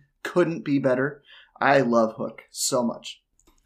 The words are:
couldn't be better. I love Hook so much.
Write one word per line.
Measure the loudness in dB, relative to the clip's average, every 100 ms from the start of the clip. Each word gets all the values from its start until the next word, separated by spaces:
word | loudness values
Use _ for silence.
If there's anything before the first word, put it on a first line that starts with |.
| _ _
couldn't | -4 0 0 -2
be | -2 0
better. | 2 0 -2 -6 _ -20 _ -2
I | 2 4
love | 4 2 2 -2
Hook | -10 -10 -18
so | -8 -2 -2
much. | -2 -6 -12 -20 _ _ _ _